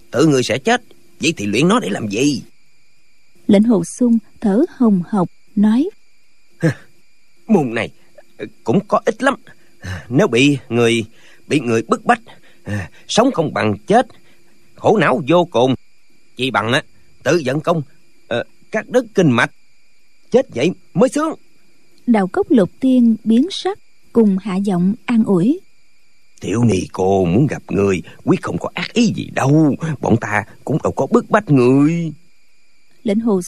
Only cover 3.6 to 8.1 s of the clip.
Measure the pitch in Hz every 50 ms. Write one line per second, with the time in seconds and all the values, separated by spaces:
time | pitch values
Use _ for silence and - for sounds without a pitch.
3.6 | 214 233 240 185 170 - - - 254 240 233 226 - - - - - 214 190 220
4.6 | 311 370 - - 254 226 202 180 170 - - 208 175 - - - - - - 208
5.6 | 202 214 220 240 302 381 - - - - - - - - - - - - - -
6.6 | - 165 131 - - - - - - - - - - - - - - - 226 180
7.6 | 147 123 113 117 - - - - - -